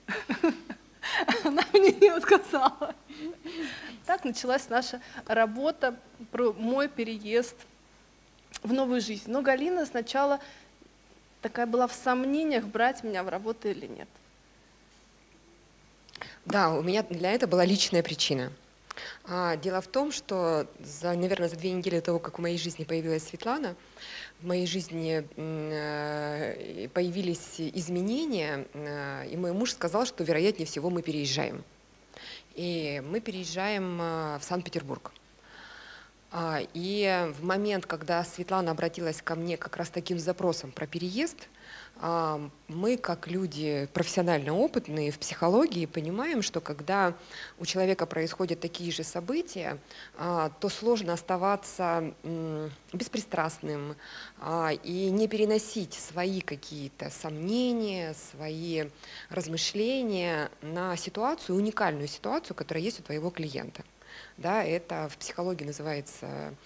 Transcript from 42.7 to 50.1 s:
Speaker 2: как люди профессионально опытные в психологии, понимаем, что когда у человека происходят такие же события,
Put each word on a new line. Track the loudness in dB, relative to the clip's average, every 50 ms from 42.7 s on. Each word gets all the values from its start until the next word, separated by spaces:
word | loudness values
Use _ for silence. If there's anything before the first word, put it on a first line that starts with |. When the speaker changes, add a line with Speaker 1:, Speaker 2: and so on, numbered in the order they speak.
| -4 0 2 2 2
Speaker 2:
как | 2 2 -2 -2 -2 -2
люди | -4 -2 -2 -2 -2 -2 -2 0 0 0 0 -2 -2 0
профессионально | 0 0 2 2 2 4 4 4 4 4 2 4
опытные | 4 4 4 2 0 -2 -2 -2 0 0 0
в | -2
психологии, | -2 -4 -6 -2 2 4 6 8 8 6 6 4 0 -2
понимаем, | -2 -2 -4 -4 -2 -2 -2 -2 0 0 0 0
что | 0 -2 -4
когда | -4 -6 -8 -6 -2 2 4 4 4 4 2 0 -10 -16 -14 -14 -14 -14 -12 -8
у | -4
человека | -2 2 2 4 4 4 2 0
происходят | -2 0 -2 -2 -2 0 -2 0 0 -2 -2
такие | -4 -6 -6 -4 -6 -4
же | -4 -4 -4
события, | -4 -4 -4 -4 -2 -2 -2 -2 -4 -6 -6 -4 -4 -6 -6 -10 -16 -18 -18 -18 -14